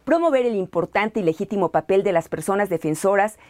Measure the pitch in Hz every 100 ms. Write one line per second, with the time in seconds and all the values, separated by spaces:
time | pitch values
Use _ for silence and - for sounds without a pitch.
0 | - 330 330 262 247 208 180 170 165 202
1 | 214 220 165 160 196 202 - 156 - 190
2 | 202 170 - 160 160 196 202 165 160 156
3 | 190 202 214 -